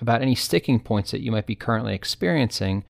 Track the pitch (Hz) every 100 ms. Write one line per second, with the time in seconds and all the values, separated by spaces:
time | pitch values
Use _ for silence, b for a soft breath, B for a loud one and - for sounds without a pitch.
0 | 117 117 131 131 - 170 - 120 - 107
1 | - - 87 110 - 104 - 110 107 95
2 | - - 180 165 113 - 95 95